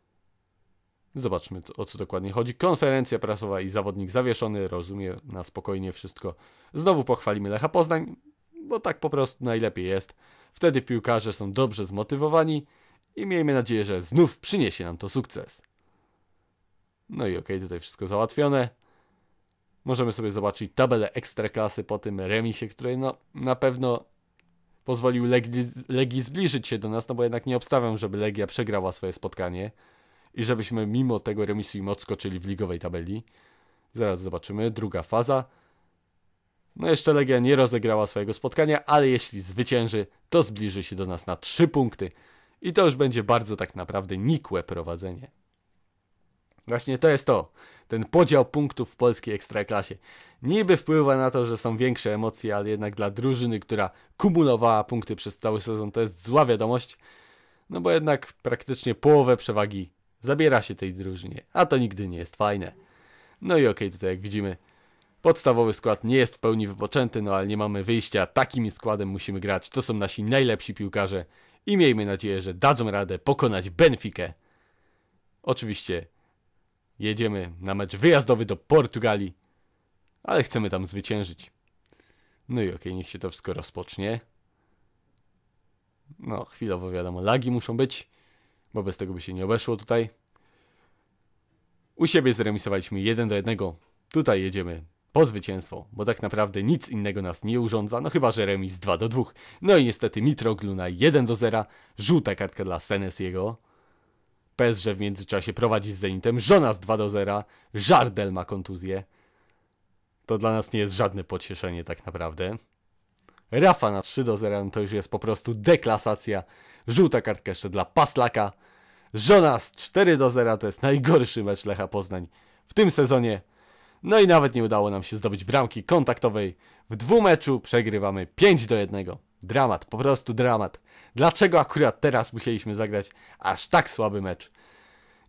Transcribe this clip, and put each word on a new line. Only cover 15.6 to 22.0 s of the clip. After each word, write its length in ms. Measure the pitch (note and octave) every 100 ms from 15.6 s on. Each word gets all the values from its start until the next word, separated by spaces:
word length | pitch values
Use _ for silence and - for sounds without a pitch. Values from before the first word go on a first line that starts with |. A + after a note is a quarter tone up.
| _ _ _ _ _ _ _ _ _ _ _ _ _ _ _
No 180 | - G#2
i 100 | F2
okej, 240 | - F#2+
tutaj 180 | F#2 E2+
wszystko 280 | - - F#2+
załatwione. 600 | G2+ A2+ - C#3+ C3+ A#2+ _ _ _ _ _ _ _ _ _ _ _ C3
Możemy 260 | B2 A#2+
sobie 200 | A2+ G#2+
zobaczyć 400 | G2+ G2+ - G2+ -
tabelę 380 | C3 A#2 G#2
Ekstraklasy 720 | - - - G#2+ A2 G#2+ -
po 160 | -
tym 200 | G#2